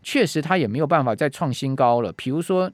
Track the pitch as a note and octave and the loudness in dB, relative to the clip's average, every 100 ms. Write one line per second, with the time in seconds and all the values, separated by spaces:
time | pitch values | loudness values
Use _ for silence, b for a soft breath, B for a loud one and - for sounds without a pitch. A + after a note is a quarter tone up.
0 | - C#4 F3+ D#3 D#3+ F#3 A2+ B2 D3+ E3 | -4 0 2 0 0 0 0 0 2 2
1 | B2+ G#2+ D3 - D3+ B2 C3+ C3 B2 A#2+ | 2 0 -2 -2 -4 -2 -2 2 2 2
2 | G#2 - B2+ D3+ E3+ F#3 F#3 | 0 -4 -4 -4 0 0 -2